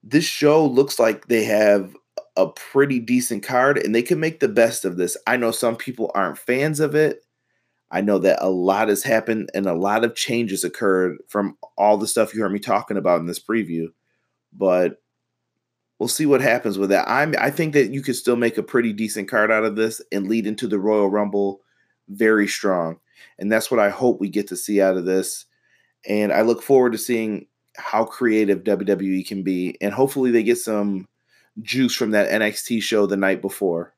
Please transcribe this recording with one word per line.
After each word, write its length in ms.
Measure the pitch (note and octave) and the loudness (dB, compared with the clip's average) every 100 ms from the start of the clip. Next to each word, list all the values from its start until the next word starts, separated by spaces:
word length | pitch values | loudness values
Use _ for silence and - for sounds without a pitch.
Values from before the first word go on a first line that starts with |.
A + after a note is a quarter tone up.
This 220 | G#2+ C#3 | 2 0
show 420 | D#3 - D3 D#3 D3+ | 0 2 4 4 4
looks 320 | B2+ D3 - | 4 2 2
like 300 | A2+ G#2+ - | 0 0 0
they 160 | A#2 | 0
have 520 | G#2+ G#2+ G#2+ G#2 F#2+ - _ - - - | 2 4 4 4 0 -14 _ -16 -8 -2
a 120 | - | -2
pretty 500 | - - - C#3+ B2+ | -2 -2 2 2 0
decent 440 | A2+ B2 B2 G#2 | 0 0 0 -6
card, 360 | - B2+ C3+ C#3 | -2 2 2 2
and 160 | - | 2
they 80 | A2+ | 0
can 180 | A#2+ E3 | 0 -2
make 200 | D#3+ D#3+ | -2 -2
the 80 | B2+ | 0
best 360 | G#2+ A#2 A#2 | 4 2 2
of 140 | F#2+ F2+ | -6 -2
this. 180 | F2 - - | -4 -2 -2
I 120 | B2 | 0
know 140 | A#2 | 0
some 240 | A2+ A#2 A#2 | 0 -2 -2
people 340 | - A#2+ A2 | -10 -6 -4
aren't 220 | - F#2 D2+ | -2 -2 -4
fans 440 | - B2+ D3 D3+ | -4 -2 -2 -2
of 140 | D3+ | 0
it. 300 | D3 D#3 - _ _ _ _ _ _ _ | 2 0 -2 _ _ _ _ _ _ _
I 120 | F2+ | -4
know 160 | G2+ G2 | 0 2
that 240 | F#2 - | 2 2
a 80 | F#2+ | 0
lot 380 | F#2 F2+ G2 A2 | 0 2 2 2
has 140 | G2+ | 0
happened 480 | - A2+ A2 A2+ - | 2 0 0 -6 -4
and 100 | - | -4
a 100 | G2 | -2
lot 300 | E2+ G2 A2 | -2 0 0
of 100 | A2+ | 0
changes 500 | A2+ - A#2 A2+ F#2+ | -2 -4 -2 -2 -4
occurred 520 | F2 - G#2 F#2 F#2 - - | -6 -2 0 2 0 -4 -6
from 280 | G#2+ G2+ - - - | -4 -4 -8 -16 0
all 180 | G2+ G#2 | 2 2
the 120 | G#2+ | 0
stuff 260 | - G#2+ | 0 -2
you 80 | G#2+ | -2
heard 100 | G#2 | -2
me 60 | G2+ | -4
talking 400 | A2 G#2 - G2+ | -2 -2 -2 -2
about 220 | F#2 F2 | 2 0
in 60 | E2+ | 0
this 160 | F2 | -10
preview, 440 | - A2+ F2 E2 E2 _ _ _ _ _ _ | -4 -2 -2 -6 -6 _ _ _ _ _ _
but 500 | - F#2+ F2+ F2+ - _ _ _ _ _ _ _ _ _ _ | -2 0 2 0 -2 _ _ _ _ _ _ _ _ _ _
we'll 100 | B2 | -6
see 160 | - | -2
what 160 | D3+ C3+ | 2 4
happens 380 | B2 A#2+ A2 F#2+ | 4 0 0 -2
with 100 | G2 | 2
that. 180 | G2 - | 2 2
I'm, 280 | A#2+ D#3 C#3+ | 0 0 0
I 120 | C3 | -2
think 240 | C#3+ D#3+ | -2 0
that 160 | D3 A2+ | 2 2
you 100 | C3+ | -2
could 160 | C#3 A#2+ | -4 -4
still 180 | - | 0
make 220 | A#2+ A#2 A2 | 0 0 -2
a 60 | |
pretty 320 | - B2+ A#2 | -2 0 0
decent 340 | G#2 A2 G#2+ G2 | -2 -6 -6 -2
card 240 | A2+ G#2+ | 0 2
out 120 | A2 | 2
of 120 | A2 G#2 | 0 0
this 240 | A2+ A2+ - | -2 -4 -6
and 160 | G2+ F#2+ | -6 -2
lead 200 | A2+ G#2 | -2 -2
into 200 | G#2+ A#2 | -6 -4
the 120 | G2+ | -2
Royal 320 | G2+ G#2+ G2 | 2 2 2
Rumble 500 | G#2 G#2 G2+ G2 G2 _ _ _ _ _ | 0 0 0 -2 -4 _ _ _ _ _
very 400 | G2+ A2 G#2+ G2+ | 0 4 4 2
strong. 500 | - G#2 F2+ E2 E2+ _ _ - - | -2 0 0 -2 -8 _ _ -20 -10
And 140 | G2+ | -2
that's 180 | A2 - | -2 0
what 80 | A#2+ | 2
I 120 | G2+ | 2
hope 280 | - B2+ - | 2 0 0
we 120 | G2+ | -4
get 180 | G#2+ G2+ | -4 -6
to 80 | F2+ | -10
see 240 | - G2+ | -2 2
out 160 | F#2+ F#2 | 2 2
of 80 | |
this. 400 | F2 F#2 F#2+ - - _ _ _ _ _ - | 0 -2 -2 -10 -16 _ _ _ _ _ -4
And 240 | G#2 G#2 | -2 2
I 80 | F#2+ | 2
look 200 | A2+ A#2 | 2 0
forward 300 | - C3+ B2 | 4 4 4
to 60 | A2 | 0
seeing 480 | - A#2 A2 G#2 - _ _ - | -4 -4 -2 -8 -10 _ _ -16
how 300 | - - - | -4 -2 -2
creative 580 | - A#2+ A2 G#2 F#2 | -2 0 2 2 0
W 220 | F#2+ F#2+ G2 | 0 -2 0
W 260 | F#2+ F#2+ | -2 0
E 100 | F#2+ | -4
can 200 | F#2 G2 | -4 -8
be. 340 | F#2+ F2+ F2+ - | -4 -4 -4 -4
And 100 | G2+ | -6
hopefully 380 | G#2+ C#3 C#3 B2+ | 0 0 0 2
they 120 | A#2 | 2
get 160 | A2 A#2+ | 2 0
some 500 | - G#2+ G2+ F#2+ F#2 _ _ _ _ - | -2 -2 -2 -4 -8 _ _ _ _ -18
juice 340 | A2+ B2+ B2+ | -6 -2 0
from 180 | - A2 | 0 0
that 200 | G#2+ G2+ | 2 2
N 100 | G#2+ | 2
X 220 | G#2+ G#2 | 0 -2
T 160 | - A2+ | -4 -4
show 240 | G#2 A2 G2+ | 0 2 2
the 100 | G2 | 2
night 240 | F#2+ F#2+ | 0 0
before. 520 | G2 - F#2+ E2 E2+ | -4 -4 -2 -2 -8